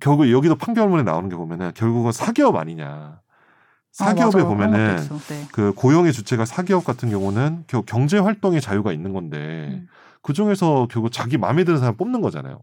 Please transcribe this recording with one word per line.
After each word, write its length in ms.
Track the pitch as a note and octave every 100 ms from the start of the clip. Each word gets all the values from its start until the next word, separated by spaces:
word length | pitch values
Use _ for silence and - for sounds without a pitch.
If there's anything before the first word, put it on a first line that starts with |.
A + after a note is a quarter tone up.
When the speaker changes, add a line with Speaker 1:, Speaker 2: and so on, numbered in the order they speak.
Speaker 1:
결국 300 | C#3 D3 C3+
여기도 260 | B2 D#3+ D#3
판결문에 460 | - A#3 G#3+ E3+
나오는 260 | G#2 D#2+ F#2+
게 80 | F2
보면은 360 | E2 E2+ F2+
결국은 380 | - A2+ A#2+ A#2
사기업 440 | A#2 - A#3 C#4 G#2+
아니냐. 300 | D#2+ E2 D#2
Speaker 2:
아, 340 | D2+ D2+ D#2 _ _ _ _ _ _ _
Speaker 1:
사기업에 460 | - G3+ A3 A3+ G3
Speaker 2:
맞아요. 100 | - G#2
그런 140 | G#2
Speaker 1:
보면은 260 | G#2+ A2 F2
Speaker 2:
것도 200 | D2 -
있어. 180 | -
네. 120 | D3 C#3+
Speaker 1:
그 200 | - G2+
고용의 380 | F#2+ B2 D#3+ F3
주체가 320 | A#2 G2 B2 A2+
사기업 380 | - F3+ F#3+
같은 260 | D3+ B2 A#2+
경우는 540 | G2+ G2 G2+ D3 E3 D#3+
결국 180 | B2 G2
경제 320 | A2+ C#3+ G#3
활동의 420 | F#3+ G#3+ F#3+ E3
자유가 280 | A2 G2+ G#2
있는 200 | D#2 F#2
건데, 560 | F#2+ E2+ D2 D2+ E2 D2 B1+
Speaker 2:
음. 60 | - _ - _
Speaker 1:
그중에서 640 | - D3 G#3 G3 E3 C#3 A#2+
결국 200 | A#2 A#2
자기 240 | - A#2 C#3+
마음에 280 | F#2 D3
드는 140 | F3+ D#3
사람 180 | B2 G#2
뽑는 240 | A3 B3+
거잖아요. 400 | C#3 D#2+ C2+ C2+